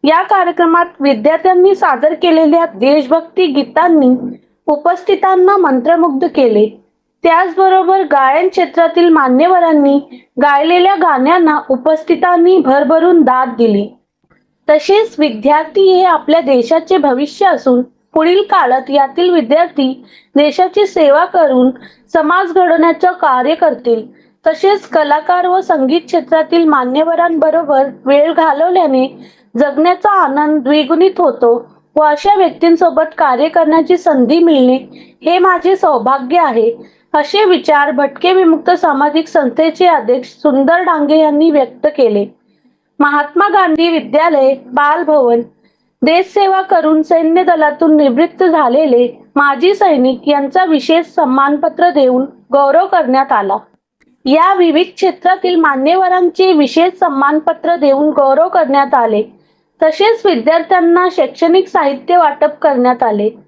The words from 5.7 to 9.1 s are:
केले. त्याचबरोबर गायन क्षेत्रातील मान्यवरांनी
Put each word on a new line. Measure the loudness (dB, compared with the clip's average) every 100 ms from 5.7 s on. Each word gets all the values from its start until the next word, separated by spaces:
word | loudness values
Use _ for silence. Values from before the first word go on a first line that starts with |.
| 0 0 0 0 -2 -4
केले. | 0 0 0 -2 -4 _ _ _ _
त्याचबरोबर | 0 0 0 0 2 2 2 0
गायन | 0 0 0 0 -2
क्षेत्रातील | -2 -2 0 0 2
मान्यवरांनी | 2